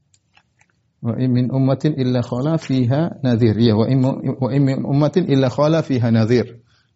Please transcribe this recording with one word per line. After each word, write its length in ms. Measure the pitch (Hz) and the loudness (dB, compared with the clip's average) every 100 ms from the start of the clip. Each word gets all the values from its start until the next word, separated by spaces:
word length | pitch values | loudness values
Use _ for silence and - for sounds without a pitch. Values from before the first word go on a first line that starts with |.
| _ _ _ _ _ _ _ _ _ _ | _ _ _ _ _ _ _ _ _ _
"Wa 160 | 120 110 | -6 -2
in 80 | 131 | 0
min 180 | 123 127 | 0 0
ummatin 400 | 135 135 131 151 | 0 0 0 -2
illa 320 | 143 127 123 | -2 -2 -2
khala 320 | 120 120 143 160 | -4 -4 -4 -4
fiha 640 | - 131 123 139 170 - | -2 -2 0 0 -2 -2
nadhir." 320 | 131 113 117 101 | -2 2 2 4
Ya, 160 | 117 107 | 4 4
"Wa 80 | |
in 160 | 110 131 | 2 2
mu-, 160 | 131 135 | 0 -2
wa 320 | 135 127 123 | -6 -4 -2
in 140 | 139 | 0
min 160 | 135 131 | 0 0
ummatin 480 | 123 139 147 185 160 | -2 0 0 0 0
illa 240 | 135 131 | 0 0
khala 320 | 113 151 160 | 0 0 0
fiha 240 | - 127 120 | 0 -2 2
nadhir." 560 | 113 110 123 - - _ _ _ | 2 2 0 0 -8 _ _ _